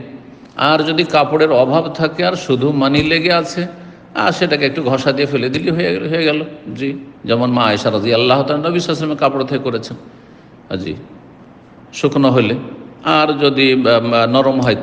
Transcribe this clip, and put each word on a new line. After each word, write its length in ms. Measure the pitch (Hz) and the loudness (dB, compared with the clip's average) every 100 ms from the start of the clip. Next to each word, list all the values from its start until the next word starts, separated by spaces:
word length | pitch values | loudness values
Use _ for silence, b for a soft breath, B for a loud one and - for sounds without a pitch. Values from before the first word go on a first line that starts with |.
| - - B B B - | -10 -18 B B B -2
আর 280 | 135 156 | 2 2
যদি 200 | 156 160 | 0 0
কাপড়ের 480 | 151 156 143 156 156 | 2 2 2 2 4
অভাব 420 | 127 127 156 160 | 4 4 2 -2
থাকে 320 | - 160 - 180 | -2 -4 0 -2
আর 100 | 180 | -2
শুধু 360 | - 123 139 | -2 0 2
মানি 320 | 147 135 147 | 2 2 2
লেগে 300 | 156 165 170 | 2 2 2
আছে, 340 | 170 156 180 180 - B B B - | 0 0 -4 -6 -8 B B B -2
আর 160 | 202 | -2
সেটাকে 340 | 170 180 147 139 | 0 0 0 -2
একটু 180 | 139 | -2
ঘষা 280 | 127 131 143 | 0 0 0
দিয়ে 140 | 131 143 | 0 0
ফেলে 240 | 139 127 | 0 -2
দিলেই 220 | 147 175 | -2 -2
হয়ে 220 | 165 175 | 0 0
গেল, 140 | 175 160 | -2 -2
হয়ে 160 | 160 | -2
গেল। 200 | 156 151 160 - - 117 | 0 0 -4 -12 -14 -8
জি, 180 | 139 139 - - - | -6 -8 -14 -12 -2
যেমন 260 | 117 123 | 0 2
মা 120 | 123 | 2
আয়েশা 280 | 113 104 117 | 2 2 0
রাদিয়াল্লাহু 520 | 104 107 113 123 135 | 0 0 2 4 2
তাআলা 260 | 139 147 160 | 2 -2 0
নবী 100 | 175 | -2
সাল্লাল্লাহু 340 | 170 151 156 | -2 -4 -4
আলাইহি 20 | 147 | 0
ওয়াসাল্লামের 20 | |
কাপড় 260 | 143 135 | 0 0
থেকে 200 | 131 135 | -4 -4
করেছেন, 340 | 135 113 - - - B B B B B - 95 | -4 -6 -8 -14 -16 B B B B B -10 -8
জি, 160 | 87 - - - - - - - - - - | -8 -10 -14 -20 -20 -20 -20 -20 -20 -20 -20
শুকনো 380 | - 143 143 139 | -4 -2 2 2
হলে। 240 | 123 107 131 - - - - | 4 2 -2 -8 -14 -18 -10
আর 240 | 156 156 151 139 | -2 0 2 2
যদি, 340 | 143 139 135 | 0 2 2
আহ, 520 | 131 117 117 117 117 117 | 4 4 2 2 2 2
নরম 320 | 131 135 131 | 4 2 2
হয়, 140 | 127 104 | 0 0